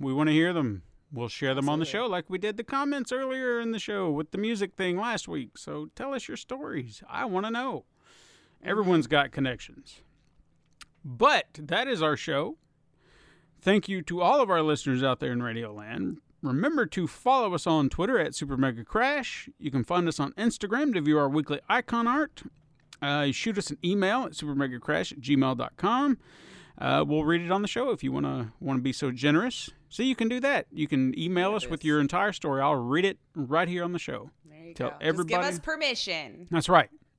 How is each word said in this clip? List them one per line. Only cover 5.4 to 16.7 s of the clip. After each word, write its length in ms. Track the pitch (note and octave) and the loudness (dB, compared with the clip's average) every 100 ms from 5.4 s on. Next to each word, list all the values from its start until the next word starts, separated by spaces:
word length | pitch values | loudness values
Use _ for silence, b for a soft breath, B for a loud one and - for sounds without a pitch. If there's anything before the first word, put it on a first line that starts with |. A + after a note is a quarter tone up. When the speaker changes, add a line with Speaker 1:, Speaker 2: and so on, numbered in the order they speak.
| A#2+ - | -8 -12
Speaker 1:
So 320 | - D3 D#3 | -12 -10 -10
tell 200 | - C4+ | -10 -8
us 120 | C4+ - | -8 -8
your 80 | - | -12
stories. 640 | - C4 D4+ D#3+ A#2+ G2+ - | -10 -10 -8 -8 -8 -12 -10
I 180 | C#3+ B3 | -6 -2
wanna 240 | F#3 G#3+ | -2 -2
know. 340 | A#3 C4 D#3+ - _ b b b b b b | -4 -6 -8 -10 _ b b b b b b
Speaker 2:
Mm-hmm. 60 | C#3+ | -2
Speaker 1:
Everyone's 360 | G#3 F#3 E3+ - | 0 4 4 4
got 240 | D3 C3+ | 2 2
connections. 680 | - C3 A2+ - - - - _ _ _ _ _ _ _ - - _ | 0 -4 -4 -12 -20 -20 -20 _ _ _ _ _ _ _ -20 -20 _
But 420 | C#3+ A#2+ C4+ A#3+ - - | -12 4 6 6 2 -8
that 280 | D3 F#3+ C4+ | -4 -2 0
is 140 | G3+ | 0
our 140 | D#3 D3 | 0 0
show. 400 | - C#3 F#3 D#4+ _ _ _ _ b b b b b b | -2 -2 -4 -8 _ _ _ _ b b b b b b
Thank 280 | F#3 G3+ F#3+ | 2 2 2
you 140 | F#3+ | -4
to 180 | D#3+ F3 | -4 2
all 200 | F3 C#4+ | 4 4
of 100 | G#3+ | 4
our 120 | E3+ | 4
listeners 400 | D#3 C#3+ C#3 B2+ | 2 2 0 0
out 180 | C3+ B2+ | 2 0
there 120 | C3+ | -2
in 100 | A#2+ | -2
Radio 300 | A#2+ A2+ A2 | -4 -6 -8
Land. 460 | G#2+ G#2+ A#2 - - _ _ | -10 -10 -6 -6 -6 _ _
Remember 440 | C#3+ C3+ C4+ | -2 0 2